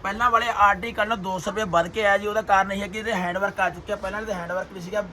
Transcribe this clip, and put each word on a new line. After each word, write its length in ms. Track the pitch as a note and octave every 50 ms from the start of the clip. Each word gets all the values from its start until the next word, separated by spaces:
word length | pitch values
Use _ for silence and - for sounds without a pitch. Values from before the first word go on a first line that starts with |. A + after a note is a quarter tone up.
ਪਹਿਲਾਂ 280 | - G3 G3+ A3 A#3+ B3
ਵਾਲੇ 160 | A#3+ A3+ A#3+ A#3
ਆਰਟੀਕਲ 600 | - - G#3 G3+ G3+ F3+ G3 A#3 G#3+ A3 G#3 G#3+
ਨਾਲੋਂ 140 | A#3 G3+
ਦੋ 160 | F3+ F#3+ F#3 F3+
ਸੌ 120 | - G#3
ਰੁਪਏ 140 | F#3+ G#3+ A3
ਵੱਧ 220 | F#3 E3 E3+ E3+ F3
ਕੇ 160 | - A3 G#3+
ਆਇਆ 120 | G3+ G3+ G3+
ਜੀ, 80 | G3+
ਉਹਦਾ 160 | G#3 G#3 A3
ਕਾਰਨ 300 | G#3+ - G3+ F#3+ G3 G3
ਇਹ 80 | G3 G3
ਹੈ 40 | G3+ G3
ਕਿ 100 | F#3 A3
ਇਹਦੇ 140 | G#3+ A3 A3
ਹੈਂਡ 240 | F#3 F3+ F3 F3 F#3+
ਵਰਕ 220 | G3 G3 G3 -
ਆ 80 | F#3+ F3
ਚੁੱਕਿਆ। 260 | E3+ F3+ F3 G#3 G#3
ਪਹਿਲਾਂ 240 | G3 G3 F#3+ G3 G#3+
ਇਹਦੇ 140 | A3 G#3+ G3
ਹੈਂਡ 180 | F3+ E3+ E3+
ਵਰਕ 200 | F3+ F#3 F#3+ F#3+
ਨਹੀਂ 100 | G3 F#3+
ਸੀਗਾ 200 | E3+ F3+ G3+ G#3 G3 F3+